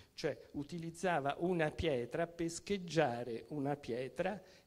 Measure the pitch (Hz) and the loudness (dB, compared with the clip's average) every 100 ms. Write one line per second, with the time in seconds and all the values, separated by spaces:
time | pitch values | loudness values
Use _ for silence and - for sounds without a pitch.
0 | - - 156 - - 147 143 175 165 165 | -20 -4 -2 -2 -8 -8 -6 -6 -8 -2
1 | 190 160 135 - 175 175 151 - 165 127 | 2 2 2 2 2 4 2 2 2 2
2 | 120 156 165 - 165 - - 202 175 156 | 0 -2 -2 -2 -4 -4 -4 -4 0 4
3 | 143 120 123 113 - 151 139 139 - 120 | 4 4 -4 -6 -6 -2 0 -2 -2 -4
4 | 131 - 180 202 - - | -4 -2 -2 -4 -10 -20